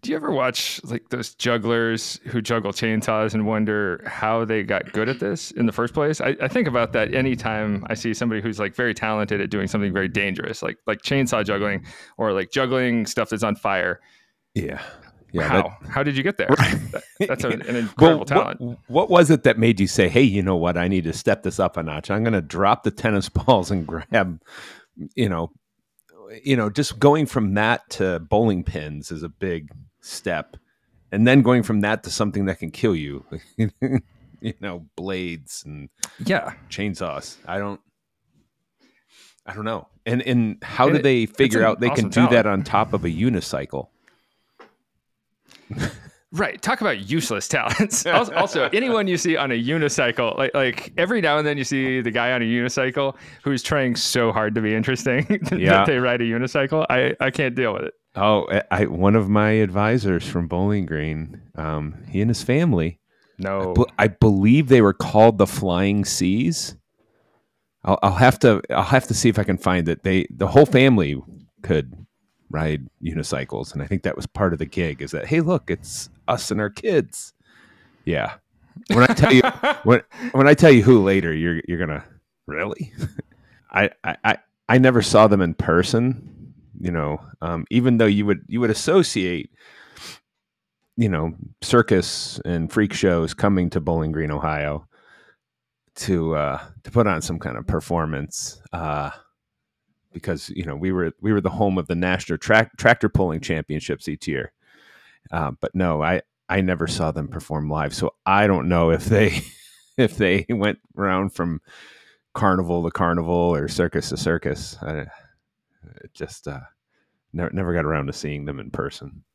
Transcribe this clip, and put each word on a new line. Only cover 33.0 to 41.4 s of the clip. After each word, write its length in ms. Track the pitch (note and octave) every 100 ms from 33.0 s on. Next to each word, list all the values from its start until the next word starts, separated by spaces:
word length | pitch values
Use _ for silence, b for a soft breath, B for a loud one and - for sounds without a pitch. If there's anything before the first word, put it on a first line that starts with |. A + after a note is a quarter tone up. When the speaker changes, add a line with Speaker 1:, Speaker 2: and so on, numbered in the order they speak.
| C#2+ C#2+ - D#2+
Speaker 2:
<laughs> 140 | - -
you 960 | A2 _ C3+ C3 - _ _ _ A2+ -
know, 260 | G2 F2 D#2+ -
blades 680 | F#2 F#2+ F2+ E2 C#2 - D2+
and 240 | D2+ C#2+ _ B B
Speaker 1:
Yeah. 300 | - F#3+ - - -
Speaker 2:
chainsaws. 640 | - G#2 F2 F2+ C#2+ - - -
I 120 | F#2
don't, 220 | G2+ G2 _ _ _ _ _ _ _ _ _ _ b b b b b b
I 80 | -
don't 100 | F#2+ G#2+
know. 220 | A2 - _ -
And, 160 | B2
and 340 | B2 B2 A2 -
how 220 | - - C3
Speaker 1:
And 80 |
Speaker 2:
do 40 | D3
Speaker 1:
it, 20 |
Speaker 2:
they 200 | C3+ B2+
Speaker 1:
it's 80 | A2
Speaker 2:
figure 220 | -